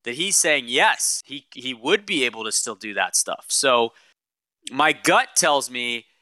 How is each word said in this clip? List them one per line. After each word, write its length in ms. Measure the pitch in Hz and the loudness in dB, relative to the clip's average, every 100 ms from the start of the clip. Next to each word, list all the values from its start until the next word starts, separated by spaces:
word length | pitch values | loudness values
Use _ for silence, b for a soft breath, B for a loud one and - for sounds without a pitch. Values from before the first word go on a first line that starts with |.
that 120 | 120 123 | -10 -4
he's 200 | 190 - | 0 2
saying, 300 | 165 143 120 | 2 2 0
yes, 540 | 135 208 139 - - | 2 4 2 -2 -4
he, 240 | - 139 _ | -8 -18 _
he 200 | 123 127 | -12 -10
would 320 | 117 131 208 208 | -6 -2 -2 0
be 200 | 160 123 | -2 -2
able 180 | 110 | -4
to 80 | 110 | -4
still 240 | - 120 104 | -4 -4 -8
do 180 | 107 98 | -8 -4
that 200 | 92 - | -2 -2
stuff. 300 | - - - | -4 -8 -4
So 460 | - 139 120 117 b b _ _ _ _ _ - | 0 4 4 2 b b _ _ _ _ _ -10
my 220 | 135 156 | 0 2
gut 380 | 147 - 208 262 - | 2 2 2 2 0
tells 320 | 160 143 127 | 2 2 -2
me 380 | 123 120 117 _ _ | -6 -6 -6 _ _